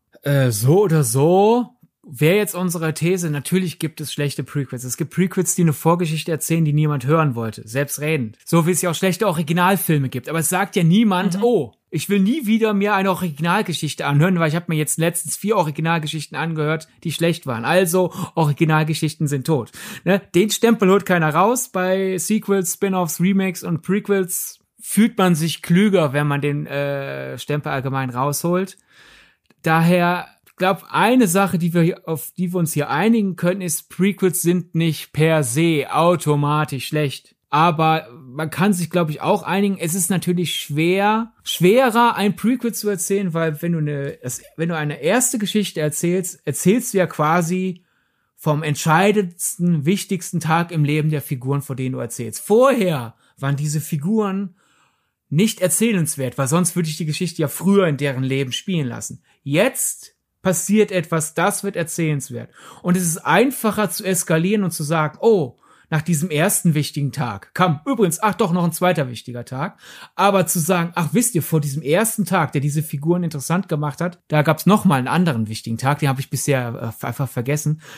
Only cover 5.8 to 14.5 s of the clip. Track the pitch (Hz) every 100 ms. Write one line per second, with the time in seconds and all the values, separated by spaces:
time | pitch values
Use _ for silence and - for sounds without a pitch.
5.8 | 160 175 170 156 180 156 - 165 156 147
6.8 | 151 143 123 165 156 117 113 107 110 123
7.8 | 143 - 151 156 110 - - 170 160 185
8.8 | 180 156 190 175 214 165 147 175 180 196
9.8 | - 151 127 127 151 160 151 185 196 202
10.8 | 165 196 226 180 190 180 233 214 120 -
11.8 | _ 156 - 202 190 311 214 220 220 202
12.8 | 202 202 196 180 180 139 170 196 208 160
13.8 | 151 - 147 143 175 180 160